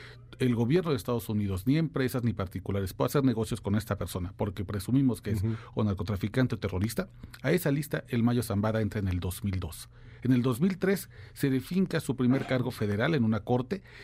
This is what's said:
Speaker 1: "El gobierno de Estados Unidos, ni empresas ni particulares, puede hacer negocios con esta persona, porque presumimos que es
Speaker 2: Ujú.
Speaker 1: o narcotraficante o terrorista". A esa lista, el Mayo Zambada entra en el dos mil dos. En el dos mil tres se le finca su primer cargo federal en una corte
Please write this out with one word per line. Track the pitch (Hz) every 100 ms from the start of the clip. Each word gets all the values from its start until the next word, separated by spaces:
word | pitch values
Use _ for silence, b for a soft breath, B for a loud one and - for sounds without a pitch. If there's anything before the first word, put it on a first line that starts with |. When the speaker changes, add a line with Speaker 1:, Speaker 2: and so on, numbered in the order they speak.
| B B - -
Speaker 1:
"El | 127
gobierno | 113 117 170 170
de | 131
Estados | 107 120 -
Unidos, | 107 101 92 107
ni | 151
empresas | 165 - 131 131
ni | 117
particulares, | 98 92 95 90 98 98
puede | - 135
hacer | 151
negocios | 131 110 110 113
con | 101
esta | 104 101 101
persona, | 90 95 87 -
porque | 104 92
presumimos | 92 101 - 127 135 113
que | 107
es | 98
Speaker 2:
Ujú. | 107 110 B
Speaker 1:
o | -
narcotraficante | 107 95 92 98 104 127 127
o | 110
terrorista". | 101 92 107 - 185 B B B
A | 131
esa | 180 156
lista, | 143 151 - -
el | 120
Mayo | 117 120
Zambada | - 101 107 110
entra | 107 107
en | 98
el | 90
dos | 90 -
mil | 101 92
dos. | 87 - - B B B
En | 123
el | 127
dos | 123 117
mil | 190 185
tres | 185 196 - B B
se | - 139
le | 131
finca | - 180 190 160
su | - 127
primer | 123 135
cargo | - 127 123
federal | - 104 101 135
en | 156
una | 110 110
corte | - 123 123 196 B B